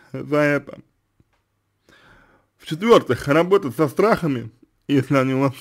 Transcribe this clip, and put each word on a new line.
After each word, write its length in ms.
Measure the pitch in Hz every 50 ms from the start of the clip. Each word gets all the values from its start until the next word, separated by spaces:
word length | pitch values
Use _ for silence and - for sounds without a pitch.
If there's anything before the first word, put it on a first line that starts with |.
| _ _ -
за 240 | 131 139 135 147
это. 420 | 147 147 147 147 139 139 - - - - _ _ _ _ _ _ _ _ _ _ _ _ _ _ _ _ _ _ _ _ _ _ _ _ _ _ _ _ _ _ _ _ _ _
В-четвертых, 680 | _ - - 156 156 208 233 165 175 - - 123 - -
работать 480 | 143 143 160 170 180 196 196 156 131 113
со 120 | - 160
страхами, 640 | 143 - - 190 220 214 - 175 156 135 117 117 113 - _ _ _ _ _ _
если 280 | - 143 135 127 - 147
они 180 | 135 131 131 131
у 80 | 131
вас 140 | 139 135 127 -